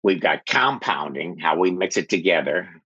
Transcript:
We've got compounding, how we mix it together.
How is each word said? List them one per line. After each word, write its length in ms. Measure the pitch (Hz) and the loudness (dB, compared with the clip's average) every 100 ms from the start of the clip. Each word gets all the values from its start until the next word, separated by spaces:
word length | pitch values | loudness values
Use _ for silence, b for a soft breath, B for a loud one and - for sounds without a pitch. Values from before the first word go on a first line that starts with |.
We've 200 | 104 90 | 2 2
got 240 | 82 76 - | 0 -2 0
compounding, 920 | 135 131 127 - 73 73 67 82 80 | 2 2 0 -4 -4 -4 -6 -8 -4
how 200 | 80 78 | 0 2
we 120 | 92 | 2
mix 280 | 90 95 - | 2 0 -2
it 100 | - | -2
together. 640 | 95 87 85 69 85 90 - _ | 0 2 2 2 -2 -4 -18 _